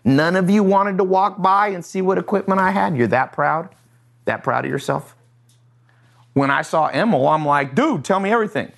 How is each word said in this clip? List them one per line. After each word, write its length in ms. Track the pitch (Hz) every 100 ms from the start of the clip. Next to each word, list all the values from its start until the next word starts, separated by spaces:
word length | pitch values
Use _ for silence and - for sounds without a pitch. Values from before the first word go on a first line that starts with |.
| 117
None 320 | 135 160 185
of 120 | 180
you 140 | 208
wanted 340 | 196 196 202 190
to 40 |
walk 380 | 190 185 202 190
by 260 | 185 196 208
and 160 | 180
see 180 | - 190
what 160 | 185 180
equipment 440 | 175 196 196 190
I 100 | 185
had. 240 | 196 196 131
You're 120 | 120
that 260 | 127 131
proud? 340 | - 147 156 170 _ _ _ _ _
That 180 | - 110
proud 220 | 135 123
of 80 | 131
yourself? 460 | 139 - 143 - _ _ _ _ _ _ _ _ _ _ _ _
When 180 | 139 139
I 120 | 143
saw 260 | 160 165 151
Emil, 400 | 139 220 143 143
I'm 180 | 156 147
like, 300 | 143 139 135
"Dude, 300 | 302 185 -
tell 160 | 190
me 100 | 196
everything." 400 | 233 214 135 -